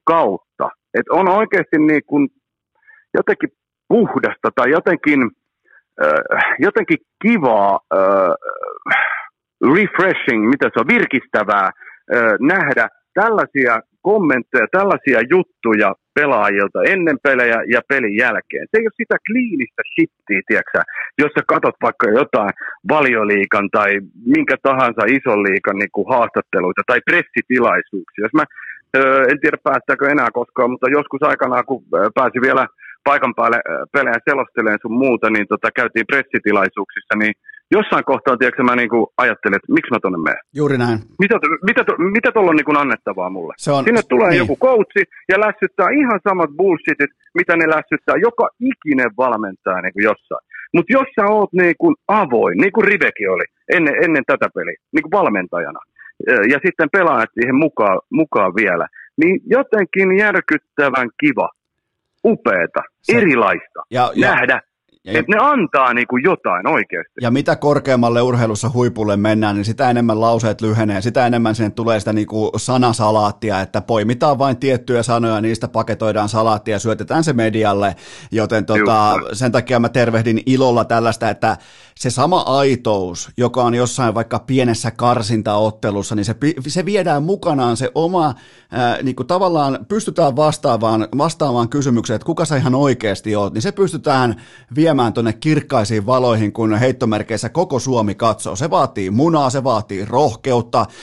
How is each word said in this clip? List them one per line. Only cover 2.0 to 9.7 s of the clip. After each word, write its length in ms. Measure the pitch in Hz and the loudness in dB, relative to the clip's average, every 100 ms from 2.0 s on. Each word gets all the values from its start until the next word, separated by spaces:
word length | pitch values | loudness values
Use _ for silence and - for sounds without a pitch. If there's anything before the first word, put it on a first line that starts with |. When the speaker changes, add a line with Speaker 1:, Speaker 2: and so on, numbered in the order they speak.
| - | 0
Speaker 1:
kuin 240 | 143 135 - _ _ _ _ _ - _ | -2 -2 -4 _ _ _ _ _ -20 _
jotenkin 360 | - - - - - _ _ - | -2 0 -2 -4 -10 _ _ 0
puhdasta 600 | 226 196 - 107 - 113 - | 2 2 0 -4 -4 -4 0
tai 160 | 123 | 2
jotenkin, 500 | 165 196 170 151 143 120 - _ _ _ _ _ - | 2 0 0 0 0 0 -4 _ _ _ _ _ -2
äh, 520 | 76 76 - - - - | 0 0 0 -2 -2 0
jotenkin 380 | 185 220 175 160 _ _ | 0 0 -2 -4 _ _
kivaa, 580 | 220 226 131 107 101 95 - | 0 2 2 2 2 0 0
äh, 400 | 95 95 98 90 - - 50 50 - - - - - - _ _ _ 120 | 0 2 2 2 -2 -6 -12 -12 -12 -4 -2 -2 -6 -12 _ _ _ 2